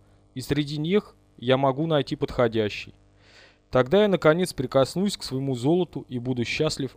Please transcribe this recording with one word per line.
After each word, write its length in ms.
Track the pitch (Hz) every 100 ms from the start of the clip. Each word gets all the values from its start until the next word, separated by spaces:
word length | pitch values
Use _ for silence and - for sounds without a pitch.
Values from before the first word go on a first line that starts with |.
| _ _ _ 131
и 60 |
среди 360 | 120 147 147 151
них 380 | 156 202 - - _ -
я 200 | 120 131
могу 300 | 139 131 165
найти 280 | 151 131 147
подходящий. 800 | 135 - 120 110 104 - - - _ _ _ - - _ _
Тогда 340 | 127 127 196
я, 40 | 208
наконец, 460 | 180 156 165 185
прикоснусь 640 | - 127 135 127 170 202 -
к 60 |
своему 320 | - 131 139 123
золоту 500 | 127 175 175 147 -
и 120 | 127
буду 260 | 120 127 117
счастлив 500 | - 156 - 135